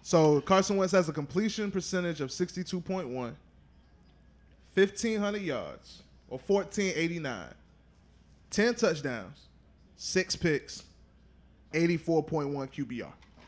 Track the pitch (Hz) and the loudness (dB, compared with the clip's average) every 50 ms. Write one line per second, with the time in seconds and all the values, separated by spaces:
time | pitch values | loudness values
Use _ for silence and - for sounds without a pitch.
0 | - - - 165 156 156 151 143 131 - 190 190 190 - 202 196 190 180 180 190 | -2 4 4 6 8 8 6 4 4 4 4 4 4 2 2 2 2 4 4 4
1 | 180 156 147 160 143 - 131 180 214 220 208 - 214 202 185 190 - - - 185 | 4 4 -2 -6 -6 -4 -2 -2 -2 -2 -2 -2 -4 -2 -2 -4 -4 -2 -2 -2
2 | 175 175 165 139 143 127 - - 180 170 - 185 180 - - 180 170 - 185 190 | -2 -2 -2 -4 -4 -6 -2 -2 -4 -4 -2 -8 -6 -4 -6 -6 -4 -4 -4 -4
3 | 175 123 123 127 123 117 147 - - - _ - - - _ - - - - - | -4 -6 -6 -6 -6 -6 -8 -12 -20 -20 _ -20 -20 -20 _ -20 -20 -20 -20 -20
4 | - - - - - - - _ - _ - - - - - 190 196 196 196 - | -20 -20 -20 -20 -20 -20 -20 _ -20 _ -20 -20 -20 -4 4 4 4 4 4 -2
5 | - 226 220 214 202 202 208 208 196 165 135 117 87 73 65 - - - - - | -2 -2 0 0 0 -2 -2 -4 -4 -4 -4 -4 -6 -8 -10 -14 -16 -20 -20 -20
6 | - - - - _ - 123 127 - - 196 202 185 - - - 202 190 165 151 | -20 -20 -20 -20 _ -12 -12 -12 0 2 2 2 2 0 -2 -2 -2 0 0 0
7 | 165 170 170 170 156 135 120 95 80 58 - - - _ - _ _ - _ - | -2 -2 -2 -4 -4 -4 -6 -6 -8 -12 -16 -20 -20 _ -20 _ _ -20 _ -20
8 | - _ - - - - - _ - - - - 208 240 233 233 226 - 165 147 | -20 _ -20 -20 -20 -20 -20 _ -16 -6 0 2 2 2 4 2 2 2 2 0
9 | 143 139 123 113 95 98 - - - - _ - _ _ _ _ - - - - | -2 -4 -6 -6 -8 -12 -16 -20 -20 -20 _ -20 _ _ _ _ -20 -20 -20 -12
10 | - - - 185 180 - - - - 170 151 131 - - - - - - - - | -10 -2 0 0 0 0 -4 -2 0 0 0 0 -2 -8 -16 -16 -16 -18 -20 -20
11 | - - _ - - - - - - - - - - - - 156 170 170 175 156 | -20 -20 _ -20 -20 -20 -20 -20 -20 -20 -20 -20 -20 -4 0 2 4 4 2 2
12 | 156 170 165 156 147 151 160 151 143 139 143 139 135 135 - - 139 113 131 117 | 0 2 2 2 2 2 -2 -2 -2 -2 -2 -4 -6 -6 -6 -6 -6 -6 -6 -8
13 | 95 69 - - - - - - - | -8 -10 -12 -20 -20 -20 -20 -20 -20